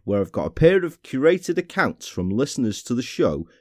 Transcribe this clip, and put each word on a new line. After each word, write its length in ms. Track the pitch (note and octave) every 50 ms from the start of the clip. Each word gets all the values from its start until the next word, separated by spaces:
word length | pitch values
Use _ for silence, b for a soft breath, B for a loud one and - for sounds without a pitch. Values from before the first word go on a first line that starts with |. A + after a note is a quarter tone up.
| _
where 160 | F#2+ G2+ G2+
I've 100 | F#2+ D#2+
got 160 | - F#2+ D2+
a 40 | D#2+
pair 340 | - - D#3 E3+ F#3+ F#3+ F3
of 180 | D#3+ - _ -
curated 540 | - - C3 C#3+ E3 F#3 F#3 - - E3+
accounts 500 | F3 F3 - - F#3+ E3 G#2 D#2+ - -
from 220 | - - F#2 F2+ F#2
listeners 520 | G2 A#2 C#3+ D3 - - A#2+ G#2+ G2 - -
to 100 | - A#2+
the 80 | B2
show 440 | A#2+ - - - D#3+ G2 D2 C#2+ b b b b